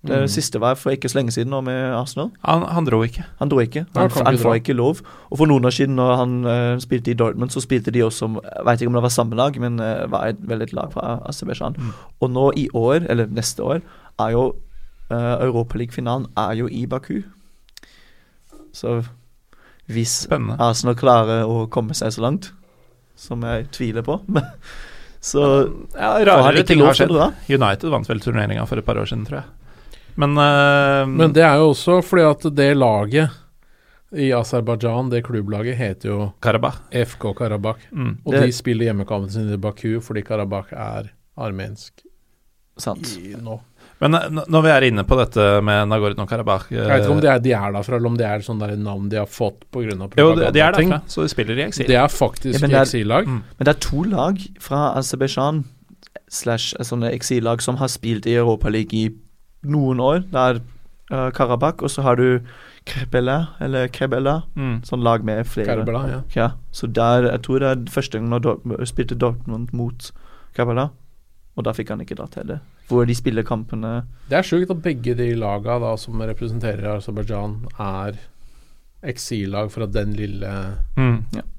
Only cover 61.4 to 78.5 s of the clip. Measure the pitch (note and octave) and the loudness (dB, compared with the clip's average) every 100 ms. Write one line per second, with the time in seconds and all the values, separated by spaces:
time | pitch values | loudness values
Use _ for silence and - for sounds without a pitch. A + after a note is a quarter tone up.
61.4 | B2+ A#2+ C#3+ E3 C#3 C#3 C3+ B2 B2+ B2+ | 0 2 0 -2 -6 0 2 4 4 2
62.4 | A#2+ - - - - C3+ C3 B2+ B2 C#3+ | -2 -20 -20 -20 -10 -8 -2 0 2 0
63.4 | D#3+ - C3 C3 B2+ - C3+ B2+ C3+ D#3 | -2 -4 -4 -2 -2 -2 -2 0 0 0
64.4 | - - C3 A#2 A#2+ B2+ A#2 A#2 A2 G#2+ | -4 -6 -4 -4 -4 0 2 2 0 -2
65.4 | A#2 - G#2+ A2+ A2 A#2 C3+ B2+ C3 - | -4 -4 -2 -2 -2 -2 -4 -4 -4 0
66.4 | A#2 - - - A#2+ A#2 A#2 B2 B2 A#2 | 0 -2 -10 -8 -2 2 4 4 4 0
67.4 | A#2 C3+ C3+ C3 A#2 - B2+ A2 A#2 A#2+ | 0 2 2 0 -2 -4 -4 -4 -2 0
68.4 | A#2 - A#2+ G#2+ B2 - - B2 B2+ A#2+ | 0 -2 -4 -6 -4 -4 -4 0 0 -2
69.4 | - A2 A#2+ B2 A#2+ A#2+ - - - - | -6 -6 -6 -4 -4 -6 -16 -18 -20 -20
70.4 | - - A#2+ A#2+ C#3+ - - - _ - | -12 -4 0 0 -2 -6 -20 -20 _ -20
71.4 | - - A#2 A2 G#2+ G#2+ - - - - | -16 -6 -6 -4 -8 -8 -10 -12 -12 -12
72.4 | - D3 - - - B2 A#2+ A#2+ - A2 | -10 -12 -12 -20 0 2 2 0 0 -2
73.4 | A2 A#2 A2+ A2 A2 A#2 A#2+ - - C#3+ | -2 -4 -4 -8 -6 -6 -8 -14 -2 -2
74.4 | F#3 E3+ F#3 F3+ F3 C3 A#2+ B2 A#2+ A#2 | 2 0 0 -2 -4 -4 -2 -2 0 -2
75.4 | G#2+ G2+ G#2+ A#2+ A2+ A2 - A2+ A2 A2 | -2 -4 -2 -2 -2 -4 -6 -6 -4 -4
76.4 | A#2 A2 A2 G2+ G2+ G#2 G2+ G#2 G#2+ G#2 | -4 -4 -4 -4 -4 -4 -6 -6 -4 -4
77.4 | G#2 G#2+ A2+ - G2+ F#2+ G2+ G2+ - - | -4 -6 -8 -6 -6 -4 -6 -8 -14 -18
78.4 | - | -20